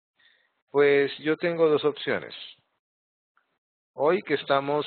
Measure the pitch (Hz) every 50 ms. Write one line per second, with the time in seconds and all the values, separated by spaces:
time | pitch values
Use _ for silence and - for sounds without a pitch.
0 | _ _ _ _ _ _ _ _ _ _ _ _ _ _ - 139 143 143 143 143
1 | 143 135 - - 135 151 156 156 - 175 170 165 165 156 151 139 - 147 135 -
2 | - 147 123 92 71 55 - - - - - _ _ _ _ _ _ _ _ _
3 | _ _ _ _ _ _ _ _ _ _ _ _ _ _ _ _ _ _ _ -
4 | 135 151 175 202 202 - 151 139 - - 143 139 139 139 147 147 139